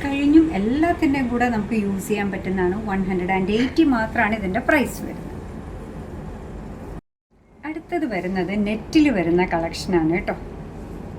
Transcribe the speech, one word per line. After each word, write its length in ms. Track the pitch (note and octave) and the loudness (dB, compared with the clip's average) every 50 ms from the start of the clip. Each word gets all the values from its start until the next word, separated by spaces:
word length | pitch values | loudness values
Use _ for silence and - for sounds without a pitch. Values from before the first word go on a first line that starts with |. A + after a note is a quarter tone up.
| - | -2
കഴിഞ്ഞും 420 | C#4 C#4 C#4 C#4+ C#4+ D4 D#4+ D#4+ D#4+ - F#3+ | -2 -2 2 4 8 8 8 8 6 4 0
എല്ലാത്തിൻ്റെയും 680 | G3 A3 B3 D4 D#4+ F4 E4+ E4+ D#4+ C#4+ C4+ C#4 C4 A#3 | 0 2 2 2 2 2 2 2 2 2 2 2 0 0
കൂടെ 140 | A#3+ A#3+ A#3+ B3 A#3 | 0 2 2 2 2
നമുക്ക് 220 | A3 G3+ - A#3 A3 G3+ | 0 -2 0 0 0 0
യൂസ് 200 | G3+ G3 F#3+ - - | 0 -2 -2 -2 -2
ചെയ്യാൻ 180 | G#3+ G#3 G#3 G3+ F#3+ | -2 0 0 -2 -4
പറ്റുന്നതാണ്. 420 | F#3 - F#3+ F#3 F#3+ F3+ F3+ F#3 A3 A3 G#3+ | -4 -4 -2 -2 0 0 0 0 -2 -4 -4
വൺ 100 | G3 G3 F#3+ F#3 | -2 -2 0 0
ഹൺഡ്രഡ് 260 | G3 F3+ F3+ F3+ F#3+ F#3+ | -2 -2 0 0 0 0
ആൻഡ് 180 | F#3+ F#3 G#3 A3+ | 2 2 2 2
എയ്റ്റി 260 | B3 B3+ - - E4 D4 B3+ | 0 2 2 4 4 4 4
മാത്രമാണ് 400 | A3+ A3 A3 - - A3+ G3+ G#3+ A3 | 2 2 0 0 0 0 0 0 -2
ഇതിൻ്റെ 200 | G3 F3+ F#3 G#3 - - | -2 -2 -2 -2 0 2
പ്രൈസ് 300 | D#4+ D4+ A#3+ - - - - - | 2 2 2 0 -2 -6 -8 -8
വരുന്നത്. 180 | - - - - - - - - - - - - - - - - - - - - - - - - - - - - - - - - - - - - - - - _ _ _ _ _ _ _ _ _ _ - - D4 | -8 -10 -10 -12 -12 -12 -12 -12 -12 -12 -12 -12 -12 -12 -12 -12 -12 -12 -12 -12 -12 -12 -12 -10 -12 -12 -12 -12 -12 -12 -12 -12 -12 -12 -12 -12 -12 -14 -14 _ _ _ _ _ _ _ _ _ _ -14 -10 -10
അടുത്തത് 360 | D#4 E4 D#4 - F4 F4 D#4 C4 G#3+ | -10 -10 -6 -4 -2 -2 0 0 -2
വരുന്നത് 400 | F3+ E3+ F#3 F#3+ F#3+ F3+ E3+ G3 G#3+ G#3 G3+ | -2 -2 -2 -2 -2 -2 0 0 0 0 0
നെറ്റിൽ 380 | G#3+ A3 - - - D#4+ D4+ D4 B3 G3 | -2 -4 -4 2 4 6 6 6 4 2
വരുന്ന 240 | E3 E3+ E3 F3 F3+ - - | 2 4 4 4 4 4 2
കളക്ഷനാണ് 580 | E3+ E3 E3+ F3 - - - F#3 F3 D#3+ D#3 E3+ | 0 -2 -2 -4 -6 -2 2 2 4 4 4 2
കേട്ടോ. 220 | F#3 - - F#3+ - - - - - - - - - - - - - - - - | 0 0 -4 -6 -6 -8 -12 -12 -12 -12 -14 -14 -14 -12 -12 -12 -12 -12 -12 -12